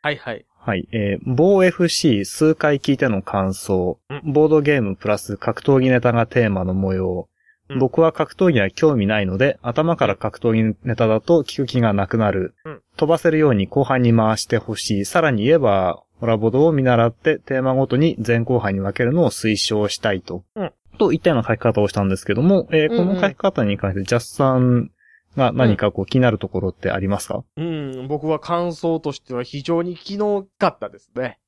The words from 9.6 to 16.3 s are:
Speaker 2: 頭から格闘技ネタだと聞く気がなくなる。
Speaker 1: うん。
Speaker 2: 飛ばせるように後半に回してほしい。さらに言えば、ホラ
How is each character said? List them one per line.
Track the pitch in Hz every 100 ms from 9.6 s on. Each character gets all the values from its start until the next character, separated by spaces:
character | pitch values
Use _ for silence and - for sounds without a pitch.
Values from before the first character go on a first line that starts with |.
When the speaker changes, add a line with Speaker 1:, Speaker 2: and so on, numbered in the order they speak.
Speaker 2:
頭 | 123 117 160 165
か | 113
ら | 98
格 | 110 -
闘 | 117 113
技 | 110 104
ネ | - 113
タ | 113
だ | 110
と | - 170
聞 | 135 -
く | 131
気 | 127
が | 113
な | 101 95
く | 113
な | 104
る。 | 95 90 _ 160
Speaker 1:
う |
ん。 | 143 _ -
Speaker 2:
飛 | 151
ば | 165
せ | 170
る | 156
よ | 151
う |
に | 110 95
後 | 143
半 | 135 131
に | 120 117
回 | 110 110
し | -
て | 110
ほ | - 107
し | - 101
い。 | 98
さ | 180
ら | 160
に | 117
言 | 113 160
え |
ば、 | 127 98 92 - _ _
ホ |
ラ | 117